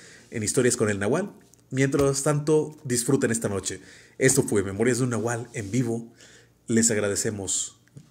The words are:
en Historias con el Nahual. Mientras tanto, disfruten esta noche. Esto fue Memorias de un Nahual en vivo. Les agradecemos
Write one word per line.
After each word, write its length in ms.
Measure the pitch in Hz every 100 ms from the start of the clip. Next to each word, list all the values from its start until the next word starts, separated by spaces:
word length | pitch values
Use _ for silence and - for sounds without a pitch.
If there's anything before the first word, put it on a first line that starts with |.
| - - -
en 120 | 117
Historias 340 | 104 - 123 -
con 120 | 107
el 100 | 98
Nahual. 340 | 101 156 202 - - - -
Mientras 520 | 131 135 135 139 139
tanto, 540 | 151 147 151 156 151 -
disfruten 460 | 131 120 - 135 120
esta 180 | 113 104
noche. 320 | 98 - 95 - - - -
Esto 240 | 135 135
fue 200 | - 104
Memorias 360 | 95 98 120 117
de 60 |
un 60 | 127
Nahual 380 | 113 117 117 117
en 160 | 131 98
vivo. 420 | 120 117 113 - - - - - _ -
Les 240 | 113 113
agradecemos 880 | 104 101 98 117 101 90 - - - _ - -